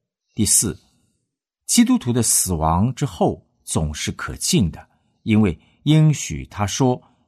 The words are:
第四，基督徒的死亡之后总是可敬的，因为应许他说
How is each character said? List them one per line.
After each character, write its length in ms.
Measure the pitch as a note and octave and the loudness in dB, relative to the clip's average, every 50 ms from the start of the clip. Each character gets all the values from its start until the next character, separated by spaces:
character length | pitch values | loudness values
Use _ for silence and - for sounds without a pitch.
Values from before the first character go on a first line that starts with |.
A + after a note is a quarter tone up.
| _ _ _ _ _ _ _ | _ _ _ _ _ _ _
第 100 | - G#2+ | -2 0
四， 340 | - - - - G2+ - - _ _ _ _ _ _ _ _ _ _ _ _ _ _ _ _ _ | 2 2 2 0 0 -4 -8 _ _ _ _ _ _ _ _ _ _ _ _ _ _ _ _ _
基 180 | - - - A#3+ | 0 2 4 4
督 140 | A#3 B3+ A3+ | 4 2 0
徒 160 | - B2 A#2 | 0 0 -2
的 80 | B2 | 0
死 320 | A2+ - - - - F#2+ F2+ | 0 0 0 0 0 -2 -2
亡 400 | D#2 D#2 D#2+ E2 E2+ G2+ B2+ B2+ | 0 0 2 2 2 2 0 -2
之 100 | - D3 C#3 | -4 -6 -6
后 400 | - - G3+ D3 - - - _ _ _ _ | -2 -2 -2 0 -2 -4 -10 _ _ _ _
总 280 | - - G#2+ E2 D2 | -6 -4 -4 -2 -4
是 200 | D2 - - - | -4 -6 -8 -8
可 240 | - - - - C2 | -8 -8 -10 -12 -10
敬 340 | - - - - D3+ G#2 D#2 | -8 -4 0 2 2 2 0
的， 180 | D#2 - - _ _ _ _ _ _ _ - | -2 -6 -16 _ _ _ _ _ _ _ -4
因 180 | - G#2+ G#2+ | 0 2 2
为 180 | A2 F#2+ D#2+ - _ _ _ _ - | 2 2 0 -4 _ _ _ _ 0
应 300 | D3+ D3+ D#3 D#3 D#3 D3 | 2 4 4 4 4 2
许 320 | - - - D#2+ C#2+ C2 | 0 -4 -8 -10 -10 -12
他 220 | - - - G#2 G2 | -12 -8 -6 -6 -4
说 340 | - - C#3 B2+ B2 B2+ - _ _ _ _ | -2 0 0 0 0 -2 -6 _ _ _ _